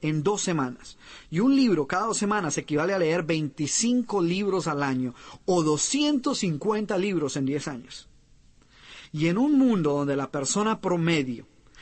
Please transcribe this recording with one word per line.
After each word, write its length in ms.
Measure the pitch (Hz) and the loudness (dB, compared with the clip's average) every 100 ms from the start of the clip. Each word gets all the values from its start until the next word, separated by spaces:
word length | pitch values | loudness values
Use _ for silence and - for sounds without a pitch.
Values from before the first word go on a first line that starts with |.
en 220 | 156 156 | -2 0
dos 200 | 147 214 | 0 0
semanas. 560 | - 165 127 123 - - - - - | 0 -2 -2 -6 -16 -20 -20 -20 -8
Y 100 | 160 | 0
un 160 | 254 269 | 4 4
libro 300 | 254 160 139 | 4 2 0
cada 200 | 185 220 | -2 -2
dos 120 | 202 | -2
semanas 400 | 202 208 165 156 | 0 0 -2 -4
equivale 360 | 135 147 165 | -2 0 0
a 40 | 196 | 2
leer 240 | 160 175 | 2 0
veinticinco 1000 | 160 160 147 - 147 - 233 247 233 202 | 0 -2 -2 -4 -4 0 0 0 0 0
libros 440 | 170 185 202 185 170 | 0 0 0 0 -2
al 160 | 143 | -2
año 320 | 139 127 127 - - - | -2 -2 -2 -6 -18 -10
o 180 | - 180 | 0 2
doscientos 760 | 156 151 - 277 294 294 285 254 | 2 2 0 0 2 2 0 -2
cincuenta 600 | 185 147 202 214 208 196 | -2 -2 -2 -2 -2 -2
libros 380 | 202 175 143 143 | 0 0 -2 -2
en 100 | 135 | -2
diez 220 | 143 156 | -2 -4
años. 400 | 127 123 - - - _ - - - _ - - - - | -10 -14 -20 -20 -20 _ -20 -20 -20 _ -20 -20 -20 -10
Y 160 | 151 165 | -2 0
en 100 | 185 | 2
un 200 | 285 285 | 4 4
mundo 360 | 262 208 147 | 4 4 2
donde 220 | 143 143 139 | 2 0 -2
la 140 | 135 | -2
persona 500 | 147 135 202 214 220 | -4 -2 0 0 0
promedio 680 | 185 175 165 160 131 113 - _ - - | 0 0 2 2 0 -4 -12 _ -20 -20